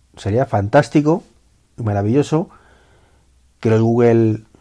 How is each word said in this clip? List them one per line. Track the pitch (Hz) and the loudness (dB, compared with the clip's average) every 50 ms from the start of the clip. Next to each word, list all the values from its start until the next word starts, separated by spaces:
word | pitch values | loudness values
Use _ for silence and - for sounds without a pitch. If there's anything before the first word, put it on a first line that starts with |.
| _ _ _ | _ _ _
Sería | - - 101 104 123 127 | -10 -6 -4 -2 -2 -2
fantástico | - - 104 101 107 - 143 147 - - 156 143 151 165 226 - _ _ _ _ _ _ _ _ _ _ - | -2 -2 -4 -4 0 0 0 0 2 0 0 2 2 0 -2 -4 _ _ _ _ _ _ _ _ _ _ -8
y | - | -6
maravilloso | 107 101 101 98 107 120 147 139 - 156 156 - - - _ _ _ _ _ _ _ _ _ _ _ _ _ _ _ _ _ _ _ _ _ | -4 -2 -2 -2 0 0 0 0 0 -2 -4 -4 -6 -12 _ _ _ _ _ _ _ _ _ _ _ _ _ _ _ _ _ _ _ _ _
que | - 113 | -2 0
los | 110 110 | 0 2
Google, | 113 117 117 120 120 117 117 113 113 110 107 110 - _ _ _ | 0 0 2 2 2 4 4 4 2 0 0 -4 -8 _ _ _